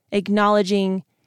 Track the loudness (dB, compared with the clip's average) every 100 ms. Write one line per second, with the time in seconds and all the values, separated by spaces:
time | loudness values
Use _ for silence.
0 | _ -6 -2 0 2 2 0 -2 -2 -4
1 | -8 _